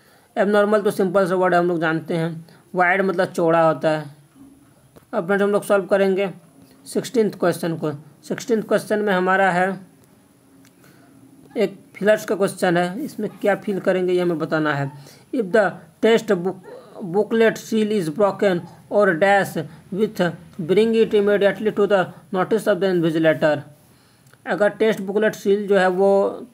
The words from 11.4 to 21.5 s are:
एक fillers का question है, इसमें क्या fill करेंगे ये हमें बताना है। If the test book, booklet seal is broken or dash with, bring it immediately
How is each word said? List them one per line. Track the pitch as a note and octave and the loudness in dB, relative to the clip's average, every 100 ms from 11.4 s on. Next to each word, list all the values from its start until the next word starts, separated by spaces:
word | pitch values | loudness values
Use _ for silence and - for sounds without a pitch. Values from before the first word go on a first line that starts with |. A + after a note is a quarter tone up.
| - C4 | -10 -4
एक | G3+ - - | -4 -4 -20
fillers | - G3 G#3 | -2 0 0
का | - | 0
question | G3 F#3+ G3 F#3 E3+ | -2 -2 0 0 0
है, | F3 G3 | 0 -4
इसमें | C4+ - G#3 - | -10 -8 -10 -4
क्या | G3+ | -2
fill | F#3+ - F#3 | -2 -2 -4
करेंगे | G3 F#3 F3+ | -2 0 0
ये | F3+ | 0
हमें | F3 E3 | 0 -2
बताना | D#3+ D#3+ D3+ | -2 -2 0
है। | C#3+ C#3 - - - - | -2 -4 -8 -20 -20 -8
If | C4+ | -6
the | F#3 A3 F#3 - - _ | 0 2 2 -2 -14 _
test | G#3+ A3 - | 2 2 2
book, | F#3 F3+ - - - - F#3+ | -2 -2 -8 -12 -20 -20 -14
booklet | G3 F#3 G#3 A3+ A3+ | -4 -2 0 2 2
seal | G#3 - A3 G#3 G#3+ | 2 -4 -2 0 0
is | D#3+ | -2
broken | A3 G3+ G3 G#3 F3+ F3+ - - | 0 0 2 0 0 -4 -16 -4
or | G#3 G3 D#3 | 2 2 2
dash | G3 G3+ D#3 E3+ C#3 - - | 4 4 2 -4 -10 -14 -10
with, | F#3+ G#3+ - F3 - - - | -4 -2 -2 -4 -4 -12 -10
bring | D#3+ F#3+ A3+ | 0 2 2
it | A3+ A3 | 2 2
immediately | G#3+ G3+ G3+ G3 | 2 2 2 2